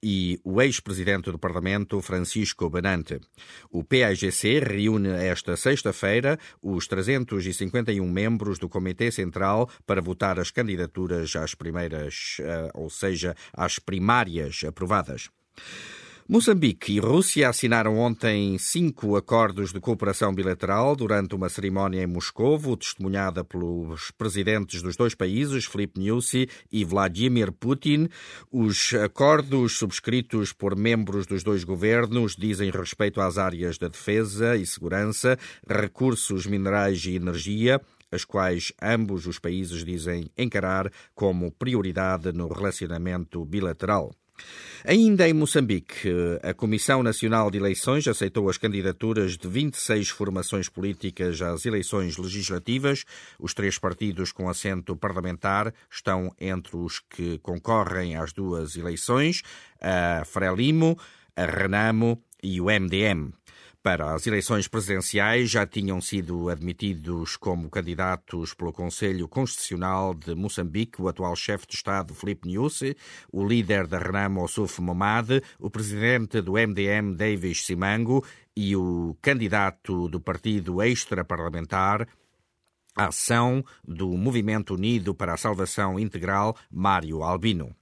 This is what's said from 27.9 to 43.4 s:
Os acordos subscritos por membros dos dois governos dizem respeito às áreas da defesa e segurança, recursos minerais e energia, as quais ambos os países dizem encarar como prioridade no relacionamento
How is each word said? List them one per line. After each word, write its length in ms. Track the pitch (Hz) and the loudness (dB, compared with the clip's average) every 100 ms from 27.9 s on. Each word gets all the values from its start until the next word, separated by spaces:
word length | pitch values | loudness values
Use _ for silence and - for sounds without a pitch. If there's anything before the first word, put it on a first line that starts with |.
| 147 165 - - - - | 2 2 -2 -18 -18 -6
Os 440 | 131 110 95 - | 2 2 4 2
acordos 840 | 120 104 - 139 151 139 135 120 - | 2 0 4 6 6 4 2 2 2
subscritos 760 | 107 - - 120 120 113 101 | -2 -2 0 0 0 0 -2
por 200 | - 101 | -2 -2
membros 520 | 98 110 113 101 98 90 | 2 2 2 0 -2 -2
dos 180 | 98 | -4
dois 220 | 90 101 87 | 0 0 0
governos 680 | 92 104 117 120 120 113 - | 0 4 4 4 2 0 0
dizem 340 | 107 95 101 | -2 0 0
respeito 480 | 95 90 - 104 101 | -2 -6 0 0 2
às 180 | 95 87 | 0 0
áreas 400 | 95 87 87 82 | -2 0 -4 -2
da 120 | 87 | -6
defesa 680 | - - 104 110 98 117 117 | -6 0 2 0 0 2 2
e 100 | 90 | 0
segurança, 720 | - 87 95 104 107 127 127 - - - | -4 -2 0 0 2 2 2 -2 -18 -4
recursos 800 | 101 104 - 131 117 - 98 92 | -2 -2 2 2 2 0 -2 0
minerais 580 | 101 98 101 101 92 | 0 2 2 2 2
e 120 | 90 90 | -2 -2
energia, 680 | 90 87 82 104 117 135 - _ _ | -2 -4 -4 0 4 2 0 _ _
as 140 | 90 | -8
quais 480 | - 101 92 90 - - | -4 0 2 0 -4 -6
ambos 460 | 101 113 110 95 85 | 0 2 0 -2 -6
os 100 | 85 | -6
países 460 | 87 90 92 85 | -4 -4 -4 -6
dizem 460 | 82 87 80 87 78 - | -6 -6 -4 -4 -6 -4
encarar 520 | 123 107 92 95 95 - - | -2 0 0 0 -2 -6 -20
como 380 | - 101 90 87 | 0 0 2 -2
prioridade 800 | - 127 123 95 90 95 92 82 | -4 -2 0 0 0 0 0 -2
no 160 | 87 85 | -4 -4
relacionamento 960 | 80 101 - 87 85 87 90 82 87 | -4 -4 -4 -6 -4 -4 -4 -6 -8